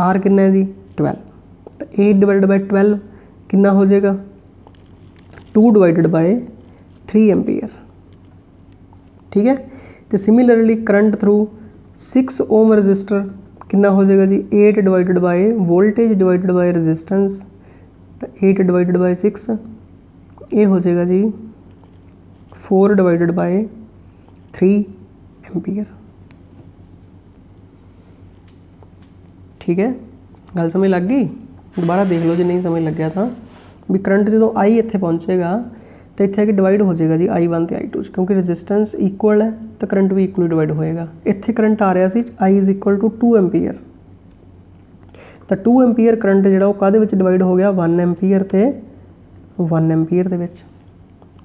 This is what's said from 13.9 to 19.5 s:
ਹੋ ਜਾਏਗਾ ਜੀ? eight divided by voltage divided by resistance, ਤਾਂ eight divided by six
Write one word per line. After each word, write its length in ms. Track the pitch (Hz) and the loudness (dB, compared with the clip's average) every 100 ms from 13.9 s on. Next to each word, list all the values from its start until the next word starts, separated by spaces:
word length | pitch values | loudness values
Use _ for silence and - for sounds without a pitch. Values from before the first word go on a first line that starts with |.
ਹੋ 140 | 196 | 4
ਜਾਏਗਾ 220 | 196 196 196 | 4 4 2
ਜੀ? 160 | 202 - 208 | 0 0 2
eight 220 | 208 208 190 | 4 4 2
divided 340 | 185 180 180 180 | 2 2 0 0
by 100 | 175 208 226 175 | 0 0 0 0
voltage 420 | 175 208 214 233 196 | 2 2 2 0 2
divided 320 | 185 180 185 180 | 2 0 0 0
by 80 | 180 170 | 0 0
resistance, 600 | 160 160 - 196 196 196 - - - - - - - - | -2 -2 -4 -2 -2 -4 -14 -20 -20 -20 -20 -20 -20 -18
ਤਾਂ 80 | - - | -16 -2
eight 240 | 196 196 185 | 0 2 0
divided 300 | 180 180 180 | 0 0 0
by 80 | 180 180 | 0 0
six 260 | - - - | -4 -4 -8